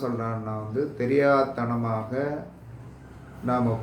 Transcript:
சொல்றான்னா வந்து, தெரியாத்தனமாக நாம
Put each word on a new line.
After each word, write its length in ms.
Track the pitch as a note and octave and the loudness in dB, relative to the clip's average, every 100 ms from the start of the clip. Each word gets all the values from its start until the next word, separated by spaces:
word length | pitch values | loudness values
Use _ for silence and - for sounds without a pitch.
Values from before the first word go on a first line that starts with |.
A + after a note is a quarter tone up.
சொல்றான்னா 500 | C3 A#2+ A2+ A2 A2 A2 | -2 -2 -2 -2 -4 -4
வந்து, 200 | G#2+ A#2 D3 - | -4 -2 -2 -2
தெரியாத்தனமாக 1080 | B2 C#3 C#3 C#3 C3+ - A#2+ A#2+ A#2 A2 A2 B2+ C#3+ D3 - - - - - - - - - - A#2+ | 2 6 6 6 4 0 -2 0 0 0 -2 -2 -2 -4 -8 -14 -18 -16 -16 -18 -18 -18 -18 -8 0
நாம 240 | B2 A#2 A2 | 2 2 2